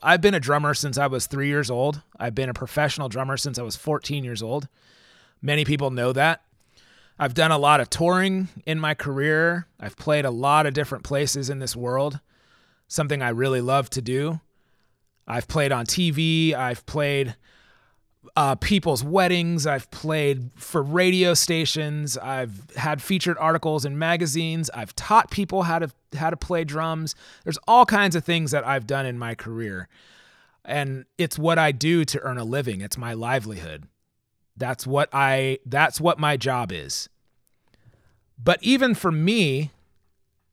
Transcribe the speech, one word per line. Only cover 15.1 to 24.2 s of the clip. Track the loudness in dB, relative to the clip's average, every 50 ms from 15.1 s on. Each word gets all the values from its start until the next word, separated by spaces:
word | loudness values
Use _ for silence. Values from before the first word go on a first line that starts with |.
| _ _ _
I've | -8 -6 -6 -6 -4
played | -2 0 0 0 0
on | -2 -2
T | -2 0 0 0 0
V. | 2 2 2 2 2 2 2 2 0
I've | 0 -2 -4 -4 -6 -8
played, | -6 -4 -2 0 0 0 0 0 -2 -4 _ _ _ _ _ _ _ _ _ _ _ _ _ _ _ _ _ -12 -2 0
uh, | 2 2 2 2
people's | 0 0 0 2 2 2 0 0 0 -2
weddings. | 0 2 2 4 4 2 2 0 0 0 0 0
I've | 0 -2 -2 -6 -10
played | -14 -8 -6 -4 -2 0 2 2 0 0 -4 -10 -12
for | -14 -12 -4 -2 -2
radio | 0 2 2 4 4 4 4 4 4 4 4
stations. | 4 2 2 2 0 0 0 -2 -2 -4 -4 -4 -4 -4 -4 -6
I've | -6 -6 -6 -4 -4 -6 -6 -8 -14 -16 -14 -8
had | -4 -2 0 0 0
featured | 0 0 0 0 2 0 0
articles | 2 2 2 2 2 0 0 -2 0 -2
in | -2 -4 -2
magazines. | 0 0 0 0